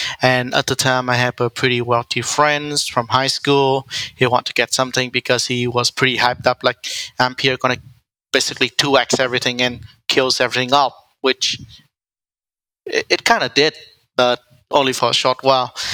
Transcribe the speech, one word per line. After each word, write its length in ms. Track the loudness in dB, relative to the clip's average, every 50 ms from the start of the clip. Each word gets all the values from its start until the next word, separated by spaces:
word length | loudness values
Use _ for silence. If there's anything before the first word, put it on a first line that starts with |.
| -6 -6 -4 0
And 320 | 2 2 2 2 0 0 -2
at 120 | -2 -2
the 100 | -2 -2
time, 340 | 0 0 0 0 0 0 0
I 60 | 0
have 240 | 2 2 0 0 0
a 100 | -2 -4
pretty 320 | -2 -2 -2 0 0 0
wealthy 400 | 0 0 0 0 0 -2 -6 -6
friends 640 | -4 -4 0 2 2 2 2 0 -2 -4 -4 -4 -4 -2
from 200 | -2 -4 -2 0
high 200 | 0 0 0 0
school. 600 | -2 -2 0 2 4 4 4 4 2 0 -2 -4 -8 -8 -8 -8 -2
He 100 | 0 0
want 200 | 2 2 2 0 -2
to 60 | -2
get 200 | -2 -2 0 0
something 360 | -2 -2 -2 -2 -4 -4 -2
because 360 | -4 -4 0 0 0 0 0
he 220 | -2 -2 -2 -2 -2
was 240 | 0 0 -2 -2
pretty 260 | -2 0 0 0 0 2
hyped 300 | 0 0 0 0 0 0
up, 160 | 0 0 0
like, 140 | -2 -2 _ -8 -10 -10 -10 -10 -8 -4 -2
"Ampere 380 | -2 -2 -2 -2 -2 -2 -2 0
gonna 200 | 0 -2 -2 -2 -8 -16 -20 _ _ _ _ _ _ _ -2
basically 360 | -2 -2 -2 -4 -2 -4 -2
two 280 | -2 -2 0 2 4 2
X 220 | 2 2 0 0
everything 420 | 0 0 0 -2 -2 -2 -2 0
and 200 | -2 -2 -2 -4 -14 -20 -20 _ _ -2
kills 340 | 0 2 2 2 2 0
everything 320 | 0 -2 0 -2 -2 2 2
up," 200 | 2 2 2 -2 -8 _ _ _ _
which 400 | 0 0 0 0 -2 -6 -6 -6 -10 -16 -20 -20 _ _ _ _ _ _ _ _ _ _ _ _ _ _ _ _ _ _ _ _ -12
it, 200 | -6 -6 -4 -2 -2
it 140 | -2 -2 2
kinda 260 | 2 2 2 0 -2
did, 240 | 0 0 0 0 0 -6 -14 -20 _ _ _ _ _
but 260 | 0 2 2 2 0 _ _ _ _ _ 0
only 220 | 2 2 2 2
for 180 | 0 0 0 0
a 40 | 0
short 300 | 2 0 0 0 0 2
while. 280 | 2 2 2 2 -2 -6 -8 -8 -8